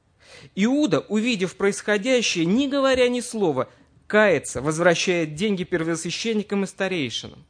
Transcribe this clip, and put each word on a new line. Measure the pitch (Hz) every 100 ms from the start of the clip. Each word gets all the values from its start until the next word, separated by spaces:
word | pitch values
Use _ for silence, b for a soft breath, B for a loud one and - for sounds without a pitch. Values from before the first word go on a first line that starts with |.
| _ _ B B 139
Иуда, | - 214 277 302 151
увидев | - 214 226 226 180 -
происходящее, | 196 202 - 208 214 254 208 180
не | 165 220 285
говоря | 277 269 254 247
ни | 247
слова, | 233 226 190 131 123 B B _ -
кается, | 208 214 151 - 127
возвращает | 139 156 175 170 - 175 160
деньги | 151 214 190
первосвященникам | 180 175 160 165 175 - 226 214 196 196
и | 190
старейшинам. | - 190 185 127 - 113 - -